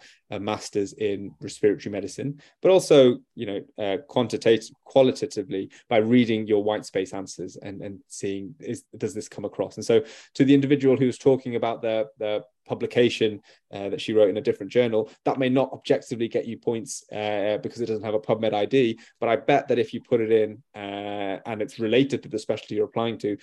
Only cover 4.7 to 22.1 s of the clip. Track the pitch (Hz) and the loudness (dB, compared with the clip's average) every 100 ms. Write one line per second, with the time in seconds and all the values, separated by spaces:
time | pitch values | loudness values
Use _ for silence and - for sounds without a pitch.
4.7 | _ - 135 131 127 101 - 98 95 98 | _ 0 4 4 2 -6 -6 -6 -8 -8
5.7 | - _ 117 110 123 113 110 107 104 101 | -14 _ 0 4 4 4 0 2 0 2
6.7 | 107 90 98 92 98 95 - 92 - 101 | -2 -4 -6 -6 -8 -12 -12 -14 -12 -14
7.7 | 95 104 95 _ - 101 98 98 - - | -12 -14 -16 _ -10 -8 -8 -10 -14 -12
8.7 | 113 _ 110 113 98 - - 101 - 95 | -12 _ -10 -8 -8 -12 -12 -12 -8 -8
9.7 | - 107 113 110 - - - 135 143 135 | -8 2 2 2 -14 -20 0 4 4 4
10.7 | 143 135 123 127 113 143 131 131 117 117 | 2 4 4 2 2 2 2 0 -4 -2
11.7 | 113 113 110 107 _ 107 107 - _ _ | -2 -2 -2 -4 _ -4 -4 -6 _ _
12.7 | 117 113 - 120 - 110 104 _ _ _ | -6 -2 2 2 4 -2 -2 _ _ _
13.7 | 101 98 98 - 107 104 104 113 110 98 | -10 -8 -6 0 4 4 4 -2 -4 0
14.7 | 117 120 110 110 - - 127 127 131 131 | 2 2 0 -2 -4 -4 0 2 2 0
15.7 | 117 - 135 - 113 117 117 113 110 - | -4 0 0 0 -6 -2 -4 -4 -6 -4
16.7 | 117 107 - - 107 104 104 101 104 - | -4 -6 -14 -12 -8 -4 -2 -2 -2 -4
17.7 | - 113 110 110 107 - 110 110 104 104 | -8 -6 -4 -2 -4 -2 0 0 -2 0
18.7 | 135 120 110 - _ 113 113 - - - | 2 2 -2 -12 _ 0 0 4 2 4
19.7 | 120 113 117 - 120 110 110 107 107 _ | 0 0 -4 -2 0 4 2 2 -4 _
20.7 | 104 101 101 104 101 101 98 - 107 107 | -14 -10 -8 -8 -6 -6 -6 -8 -6 -6
21.7 | - 143 131 139 | -4 2 4 4